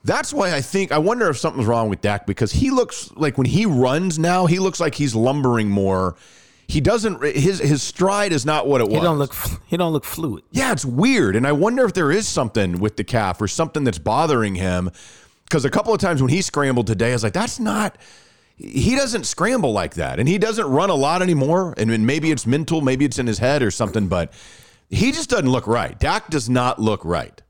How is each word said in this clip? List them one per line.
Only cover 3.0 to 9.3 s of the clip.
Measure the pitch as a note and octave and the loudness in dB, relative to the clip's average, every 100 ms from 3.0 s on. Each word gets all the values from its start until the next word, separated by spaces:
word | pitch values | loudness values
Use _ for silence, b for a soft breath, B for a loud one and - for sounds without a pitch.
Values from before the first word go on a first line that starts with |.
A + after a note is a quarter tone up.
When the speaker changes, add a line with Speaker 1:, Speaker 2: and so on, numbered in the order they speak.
| - - | -14 -4
Speaker 1:
like, | D3 C#3 | -2 0
when | B2 | 2
he | D3 A3 | 2 2
runs | C3 B2+ D3 F#3 D#3+ | 2 2 2 -2 0
now, | E3 F#3 F3 | 0 2 2
he | F3+ | 2
looks | F#3+ - | 0 0
like | E3 - | -4 0
he's | C#3+ | -2
lumbering | A2 A#2+ C#3+ C3 A#2 G#2 | 2 2 2 2 2 2
more, | G2+ G2 F#2 F#2 E2+ b b b b b | 2 2 2 0 -4 b b b b b
he | D3+ | 0
doesn't, | D3 A3+ G#3+ D3 | 2 2 0 -2
his, | C#3+ - D#3+ F#3 | -2 2 0 2
his | C#3+ D3 | 0 0
stride | - - F#3 G3+ G3+ | -2 -2 0 2 0
is | D#3 B2+ | 0 0
not | D3+ C#3 | 0 2
what | C3+ | 2
it | G#2+ | 2
Speaker 2:
He | |
Speaker 1:
was. | B2 | 2
Speaker 2:
don't | E3+ D3+ | 2 0
look | C#3 | -2